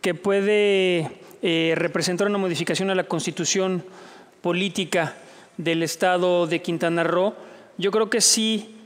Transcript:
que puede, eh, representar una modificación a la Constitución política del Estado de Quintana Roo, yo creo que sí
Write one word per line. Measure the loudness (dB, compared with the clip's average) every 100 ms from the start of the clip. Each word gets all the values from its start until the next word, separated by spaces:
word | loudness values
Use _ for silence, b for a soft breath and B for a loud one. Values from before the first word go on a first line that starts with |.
que | -2
puede, | -2 0 2 2 2 4 4 2 0 -2 -10 -20 -6
eh, | -2 0 2 0
representar | 0 0 -2 0 0
una | 0
modificación | -2 -2 -2 -2 0
a |
la | 0
Constitución | 0 -4 -4 -4 -2 0 0 -2 -6 B B B B -6
política | -2 0 -2 -4 -2 0 -2 -6 B B B -6
del | -2 0
Estado | -2 0 2 2 2 2 2
de | -2
Quintana | -2 -2 0 0
Roo, | 0 2 0 -2 B B B -4
yo | -2
creo | 0 0
que | 2
sí | 2 2 0 -2 -6 -20